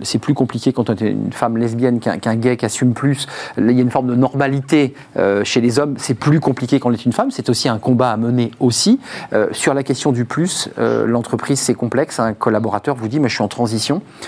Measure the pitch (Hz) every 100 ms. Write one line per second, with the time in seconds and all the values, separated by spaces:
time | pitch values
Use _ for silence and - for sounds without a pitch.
0 | - 113 - 143 127 120 - 123 117 104
1 | 110 104 107 - 123 113 117 117 127 120
2 | 113 90 117 113 123 123 113 - 127 117
3 | 135 135 - - - - 107 127 123 139
4 | 127 120 131 135 139 139 135 156 135 -
5 | - - 95 101 104 127 117 117 147 135
6 | - 123 147 156 139 131 123 139 123 113
7 | 123 117 262 - 113 117 139 113 - 123
8 | 127 110 117 123 117 - 131 113 196 269
9 | - - - 107 107 - - 139 131 131
10 | 151 123 120 - 175 - - - 117 117
11 | 110 120 113 113 - 139 - 117 120 123
12 | 156 - 113 110 120 107 110 101 - 135
13 | 110 143 127 - 107 - 120 110 - 156
14 | - -